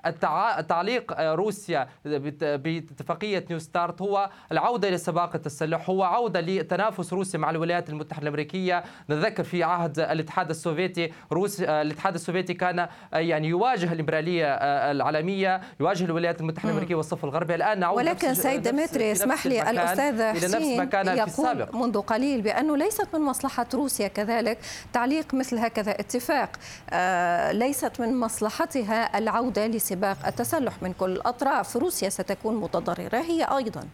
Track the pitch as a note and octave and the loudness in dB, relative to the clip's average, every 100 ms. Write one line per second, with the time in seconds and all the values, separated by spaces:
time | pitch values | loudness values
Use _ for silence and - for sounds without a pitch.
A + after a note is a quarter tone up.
0 | E3 D#3+ F3+ D#3 A3 F3 D#3+ E3+ F#3+ B3 | -4 0 0 2 2 0 0 0 2 0
1 | - D#3+ D#3+ D#3+ G#3 G#3 - D#3 B2+ - | -2 -2 0 2 0 -2 -2 -2 -2 -6
2 | D3 D3 D3 D3 D#3 C#3+ C#3+ E3 D#3+ D3 | -4 -2 -4 -4 -2 -2 -2 -4 -6 -14
3 | - E3 G#3+ F#3+ F3 E3+ D#3+ F3+ F3 E3+ | -6 -4 -2 -2 -2 -8 -2 -2 -2 -2
4 | G3 G3+ G3 - - D#3+ F#3+ A#3+ G3 F3+ | 0 0 0 -4 -2 0 2 2 2 2
5 | E3+ E3+ E3+ D#3+ D#3 B2+ D#3+ D#3+ E3 F#3+ | 0 0 0 -2 -6 -4 -2 -2 0 2
6 | F#3+ G#3 A#3+ F3 E3+ F#3+ D#3+ F3+ G#3+ G3+ | 2 2 2 0 0 -2 0 0 0 0
7 | F3 F#3 F#3+ E3+ D#3 E3 E3+ F3 E3+ D3+ | -4 -2 -2 0 0 0 0 0 -2 -8
8 | D3+ D#3 D3 D3 D3+ F#3 F#3 F3 - - | -8 -6 -4 -2 -4 -2 0 0 -2 -16
9 | - D3+ G#3 G#3+ E3+ F3 E3 F3 E3+ C#3+ | -2 0 2 0 -2 0 2 2 0 0
10 | D#3 D#3+ D#3 - F3 D#3 F3 D3+ F#3 F3+ | 0 0 0 -2 -2 -2 -2 0 -2 0
11 | E3 E3 - D#3 G3+ G3+ E3+ D3+ D3+ D#3 | -4 -4 -4 0 0 0 0 2 0 -2
12 | G3 E3+ - F3+ F#3 F3+ F3+ F3 E3+ - | -4 -4 -2 -2 -2 -2 0 0 -2 -6
13 | - D#3 E3+ D#3 D#3 E3+ A#3 C4 E3+ E3 | -4 0 2 2 2 2 2 2 0 0
14 | D3+ D#3 D#3 F3+ D3+ C3+ C#3+ C#3+ C3+ C#3+ | 0 0 0 2 2 2 2 2 2 2
15 | B2+ D#3 E3 G3 F#3+ F#3 F#3 - D#3 F#3+ | 2 2 0 0 2 0 -2 -2 0 2
16 | F3+ E3 E3+ E3+ D#3+ D#3 E3 D#3 E3+ E3+ | 2 2 0 0 -2 -2 -2 -2 0 -2
17 | D#3 E3 D3 D3 E3 E3+ F3 G#3+ F3 G#3 | -2 -4 -2 -2 0 2 2 2 2 2
18 | B3+ F4+ D#4+ F#3 C4 C4+ A3 C#4 D#4+ - | 0 0 0 2 0 0 0 0 0 0
19 | A3 G#3 G#3 D4+ - B3+ - A#3+ F3 - | 0 2 2 0 2 2 2 2 2 2
20 | C#4+ A3+ A3 E3+ F3+ G#3+ D#4 A#3+ - G3 | 2 2 0 2 2 2 2 2 2 2
21 | F#3+ F3+ G#3+ - C#4 A3+ G3+ A3 B3 G#3 | 2 2 0 0 0 0 -2 0 0 0
22 | G3+ A3+ C#4 C4+ G#3 - D4+ C#4+ F4 G#4+ | 0 0 2 2 2 2 2 2 2 0
23 | G4+ D#4+ D4 C4 C4+ - A#3 B3+ C#4 - | -2 0 0 0 -2 -2 -2 0 0 0
24 | G3+ - G#3 A#3 A#3 A#3+ - - - B3 | -2 -2 0 2 0 -2 -6 -14 -4 0
25 | A#3+ D#4 D4+ C4 C4 A#3 A3+ A3+ G3+ G3+ | 2 0 0 -2 0 0 0 0 -2 -2
26 | G3+ B3 B3 D4 G#3 - - - - F3 | -2 -4 0 0 0 -6 -16 -16 -4 0
27 | F3+ F3+ F3 F3 D3 G3 B3 C#4+ B3+ - | 2 4 4 2 2 2 0 0 -2 -2
28 | A#3 C4 A3+ - G#3+ - D#4+ C#4 G#3 A3+ | 0 0 0 0 -2 0 -2 0 0 0
29 | A#3 G3+ A3 A3+ B3 G#3 G#3+ A3+ - F#3 | 2 0 0 0 0 0 0 0 -2 0
30 | G3 G3 - - A#3+ E4 A#3+ - F#3 F3+ | 0 0 -4 -2 0 0 0 -2 -6 -2
31 | F#3 F#3 - A#3+ C4+ C#4 G3 A#3+ E4+ F4 | 0 0 -2 0 2 2 0 0 0 0
32 | - - F#3 G3 G#3+ A3+ E3+ E3+ E3+ F3 | -2 -2 -4 -2 -2 -2 0 -2 -2 -4
33 | F#3 A3+ E4 E4 D4+ C#4 A3+ E3 D3 | -2 -2 0 0 2 0 0 -6 -10